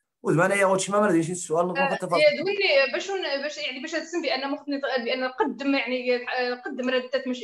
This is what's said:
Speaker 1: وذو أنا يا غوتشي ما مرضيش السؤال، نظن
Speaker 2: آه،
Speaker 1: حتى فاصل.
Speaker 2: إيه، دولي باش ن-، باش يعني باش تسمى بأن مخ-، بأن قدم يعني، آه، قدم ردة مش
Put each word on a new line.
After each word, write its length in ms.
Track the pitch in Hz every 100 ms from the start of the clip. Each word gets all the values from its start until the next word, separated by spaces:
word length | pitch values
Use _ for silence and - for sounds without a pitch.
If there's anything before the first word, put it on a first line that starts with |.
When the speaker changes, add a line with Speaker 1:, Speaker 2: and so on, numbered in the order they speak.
| _ _
Speaker 1:
وذو 180 | - 156
أنا 140 | 190 202
يا 100 | 190
غوتشي 260 | 190 185
ما 80 | 208
مرضيش 320 | 208 165 160
السؤال، 360 | 180 - 160 180
نظن 100 | 180
Speaker 2:
آه، 80 | 277
Speaker 1:
حتى 220 | - 175
فاصل. 80 | 175
Speaker 2:
إيه، 220 | 302 285
دولي 540 | 370 403 370 277 262
باش 180 | 349 370
ن-، 300 | 381 320 277
باش 140 | 294 302
يعني 240 | 277 262
باش 100 | 311
تسمى 300 | 320 - 339
بأن 300 | 277 254 277
مخ-، 140 | 294 285 277 262 262 226
بأن 260 | 254 254 -
قدم 340 | 277 220 277
يعني، 420 | 269 233 254 247 247
آه، 460 | 247 254 247 247 -
قدم 240 | 247 254
ردة 340 | 254 247 269 254
مش 120 | 247